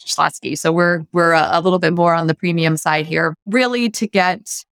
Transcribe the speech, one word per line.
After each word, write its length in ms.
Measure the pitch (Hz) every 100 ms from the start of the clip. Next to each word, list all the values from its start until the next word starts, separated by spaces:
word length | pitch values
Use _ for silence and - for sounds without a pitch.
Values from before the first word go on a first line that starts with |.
schlotsky. 580 | - - 160 - - 151
So 140 | 165
we're, 340 | 165 175 175 156
we're 220 | 175 170
a, 160 | 165 160
a 80 | 170
little 180 | 175 185
bit 140 | 170
more 220 | 170 175
on 140 | 165 165
the 60 |
premium 440 | 160 180 170 160 160
side 280 | - 156 156
here, 300 | 160 165 160 -
really 440 | 220 254 247 233
to 180 | 220 220
get 560 | 196 180 180 - - -